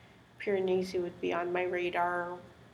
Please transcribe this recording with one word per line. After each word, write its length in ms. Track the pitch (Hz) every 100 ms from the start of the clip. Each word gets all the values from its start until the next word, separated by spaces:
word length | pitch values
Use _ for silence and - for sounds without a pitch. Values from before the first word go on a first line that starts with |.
| - - - -
Piranesi 600 | - 196 185 185 185 185
would 180 | 175 -
be 120 | 180
on 180 | 170 175
my 120 | 180
radar, 680 | 180 180 175 180 175 175 175 180 180 - -